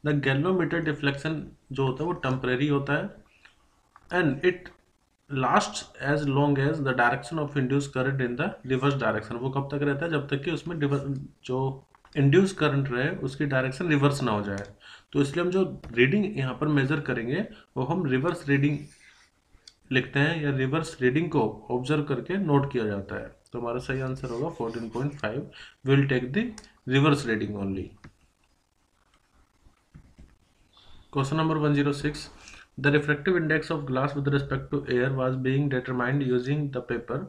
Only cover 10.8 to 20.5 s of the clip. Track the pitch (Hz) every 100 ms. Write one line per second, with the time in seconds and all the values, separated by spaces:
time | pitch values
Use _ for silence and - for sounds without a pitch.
10.8 | 143 139 139 135 - _ - 127 135 135
11.8 | - _ - 156 139 165 196 - 151 139
12.8 | 135 120 143 190 139 - 147 135 131 131
13.8 | 180 147 143 139 123 104 101 98 101 -
14.8 | - - _ 143 139 160 175 185 180 131
15.8 | - 117 131 202 202 - 131 123 151 147
16.8 | 131 151 147 117 113 156 226 - - -
17.8 | 131 180 160 127 160 170 139 139 143 147
18.8 | - - - - _ _ _ _ - _
19.8 | _ 131 - - 147 165 147